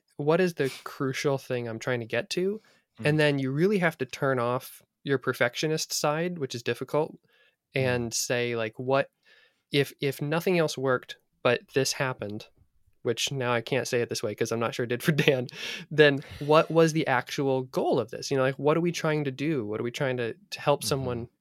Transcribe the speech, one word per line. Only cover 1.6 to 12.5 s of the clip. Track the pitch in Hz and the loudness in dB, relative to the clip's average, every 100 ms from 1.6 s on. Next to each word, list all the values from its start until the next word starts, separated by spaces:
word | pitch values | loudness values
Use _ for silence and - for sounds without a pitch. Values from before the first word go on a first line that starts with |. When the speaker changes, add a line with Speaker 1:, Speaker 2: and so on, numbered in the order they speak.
| 120 | -4
Speaker 1:
I'm | 113 | -6
trying | 131 123 | -2 -2
to | 113 | -2
get | 113 - | -4 -2
to? | - 185 214 _ _ _ - | -2 -2 -4 _ _ _ -4
Speaker 2:
Mm. | 113 | 0
Speaker 1:
And | 151 | 4
then | 151 143 | 4 2
you | 131 | 0
really | 139 185 208 | 2 2 4
have | 170 170 | 0 -2
to | 131 | -6
turn | - 139 127 | -2 0 2
off | 120 127 - - _ _ | 2 0 -4 -20 _ _
your | 147 135 | -2 -2
perfectionist | - 123 123 - 156 156 - | 0 0 0 0 -2 -2 -4
side, | - 151 151 175 175 | -2 0 0 -2 -4
which | 135 | -6
is | 117 | -6
difficult, | - 117 131 147 160 - _ _ _ _ _ 139 | -4 -4 -2 -2 -2 -6 _ _ _ _ _ -2
Speaker 2:
Mm. | |
Speaker 1:
and | 131 123 117 | 0 0 -2
say, | - - 123 120 117 | -4 -2 0 0 -2
like, | 110 113 | -4 -6
what | 127 135 135 _ _ - _ _ _ | 0 2 0 _ _ -20 _ _ _
if, | 135 139 - | 2 2 0
if | 139 - | -4 -2
nothing | 147 165 185 175 | -2 -2 2 2
else | 156 - | 2 0
worked, | 131 123 - - _ _ | 0 0 -2 -18 _ _
but | 127 120 - | 2 2 0
this | 139 131 | 0 0
happened, | - 135 123 104 107 - | 0 -4 -4 -8 -10 -12